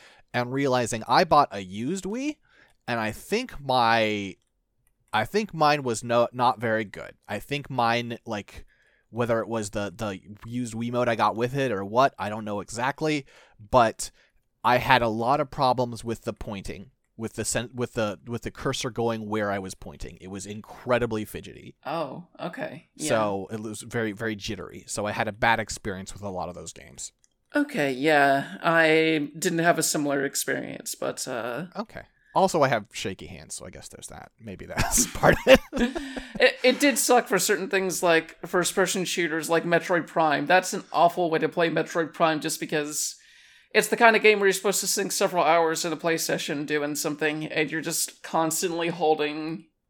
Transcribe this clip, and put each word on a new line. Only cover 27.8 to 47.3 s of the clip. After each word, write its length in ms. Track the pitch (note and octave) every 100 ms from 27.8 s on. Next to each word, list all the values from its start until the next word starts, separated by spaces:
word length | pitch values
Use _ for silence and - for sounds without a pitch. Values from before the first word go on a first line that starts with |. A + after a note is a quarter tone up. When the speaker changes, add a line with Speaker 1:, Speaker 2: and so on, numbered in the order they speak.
| C#3
Speaker 2:
yeah. 640 | B2+ D3+ D3 C#3 C#3 D3 F#3+
I 680 | E3 E3 D#3+ D#3+ D#3+ D#3+ D3 E3
didn't 220 | F3+ E3
have 200 | E3+ D#3
a 40 |
similar 420 | D3+ E3 C#3+ C#3
experience, 680 | C#3 - - - - - -
but, 320 | - - - -
uh 400 | B2+ A2+ A#2+ F3 -
Speaker 1:
Okay. 260 | A3+ - - _ _
Also, 300 | D#3+ F#3+ E3+
I 60 | C3+
have 180 | A#2 G2+
shaky 340 | - G#2+ F#2 E2+
hands, 300 | D#2+ - -
so 100 | -
I 40 |
guess 180 | - -
there's 180 | - -
that. 240 | - - _
Maybe 260 | A2 F#2
that's 420 | - - - - B3
<laughs> 80 | -
part 180 | -
of 240 | - - C4 -
it. 240 | C#4 A#3+ E4
Speaker 2:
<laughs> 0 | C#4 C4 - -
It, 160 | B3 -
it 180 | B3+ B3+
did 160 | C#4+ A3+
suck 320 | - B3 A#3
for 100 | F#3
certain 300 | F3 F3 F#3
things 340 | G3 F#3+ -
like 320 | F3+ D#3+ D#3+ - E3+
first-person 580 | F#3 E3+ - F3+ G3
shooters, 460 | E3+ - E3+ D#3+ D3
like 140 | E3
Metroid 420 | E3+ E3+ E3 F3 -
Prime. 400 | F3 D#3+ C#3+ C#3+
That's 260 | F#3 F3+
an 120 | G3 -
awful 380 | D3 E3+ F3+ E3+
way 100 | D#3+
to 120 | D#3
play 180 | F3 E3+
Metroid 460 | D#3+ D#3+ F3 D#3+
Prime 260 | - E3 D#3
just 180 | D#3 -
because 580 | D#3+ D#3 D3 D3 - - _ - - _ _
it's 140 | G#3+ G#3+
the 80 | G#3+
kind 180 | A#3 G#3+
of 60 |
game 180 | G#3+ G#3
where 60 | G3
you're 80 |
supposed 260 | F#3 G#3 F#3
to 60 | G3
sink 260 | - F#3+
several 320 | - G3 F3
hours 400 | D3+ E3+ E3 D#3+
in 80 | F3
a 40 | D#3
play 200 | E3+ E3
session 480 | - F#3 - D3
doing 300 | D3 D3+ D3
something, 520 | D3 D#3+ D3 D#3